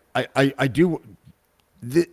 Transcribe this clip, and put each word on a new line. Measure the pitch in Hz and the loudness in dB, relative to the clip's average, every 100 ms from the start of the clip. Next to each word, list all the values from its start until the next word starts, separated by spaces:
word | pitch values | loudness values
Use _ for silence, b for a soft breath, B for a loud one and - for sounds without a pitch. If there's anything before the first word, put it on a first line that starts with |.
| _ | _
I, | 127 - 135 | -8 -4 0
I, | 139 135 | -2 0
I | 131 | -4
do, | 123 180 156 - - _ _ _ _ _ _ 120 | 0 0 -2 -10 -20 _ _ _ _ _ _ 0
th-, | 151 170 | 0 0